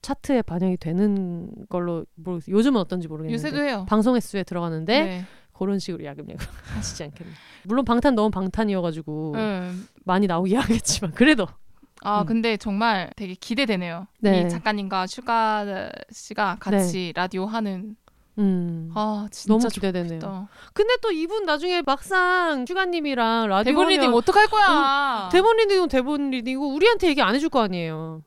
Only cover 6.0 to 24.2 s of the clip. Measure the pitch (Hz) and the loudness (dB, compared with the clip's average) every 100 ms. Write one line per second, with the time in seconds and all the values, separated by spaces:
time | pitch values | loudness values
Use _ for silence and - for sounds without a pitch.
6 | 147 143 147 - - - - 220 - - | -10 -12 -12 -10 -12 -12 -10 -8 -8 -10
7 | 147 - 170 156 - - 185 240 233 233 | -12 -12 -18 -20 -20 -20 -2 0 2 4
8 | 294 233 214 190 190 - 214 190 175 156 | 4 4 2 0 -4 -2 0 0 -2 -4
9 | 156 151 156 151 220 190 180 180 214 _ | -8 -6 -6 -4 -4 -4 -6 -10 -14 _
10 | - 185 202 170 185 226 254 226 - - | 0 2 2 2 2 0 2 0 0 -4
11 | 180 - 262 285 180 - - - _ _ | -4 4 6 6 0 -8 -20 -20 _ _
12 | 202 208 165 226 226 208 220 202 233 202 | -2 0 2 0 0 -2 -4 0 0 0
13 | 170 - 196 185 - 220 262 190 175 170 | -4 -10 -12 -12 -6 -2 0 0 -4 -10
14 | 185 _ 208 185 175 170 214 208 196 190 | -14 _ 4 4 2 0 -2 -2 -4 -4
15 | 185 - 247 226 220 214 202 190 - - | -4 -8 -2 0 2 0 -4 -8 -8 -12
16 | - 220 - 214 202 175 - 202 180 180 | -18 -18 -12 -2 -2 -2 0 2 2 -2
17 | 180 160 185 190 196 226 208 185 208 220 | -4 -4 -4 -4 -4 -4 -4 -6 -10 -16
18 | _ _ _ - 196 185 175 165 160 165 | _ _ _ 0 2 2 -2 -6 -6 -4
19 | 214 208 208 - 190 220 240 202 196 180 | -2 -4 -8 -10 2 4 4 -2 -2 -2
20 | 175 165 196 190 202 - - - 427 508 | -4 -6 -8 -10 -12 -18 -12 -2 2 2
21 | 453 330 330 427 370 294 349 349 277 269 | 0 -2 -2 -4 -2 -2 0 -2 0 -4
22 | - 381 359 359 339 285 247 359 370 349 | 0 2 2 2 2 -2 -2 -2 -2 -2
23 | 294 254 226 226 220 196 220 294 370 370 | -2 0 2 2 2 2 4 4 4 4
24 | 277 233 | 4 4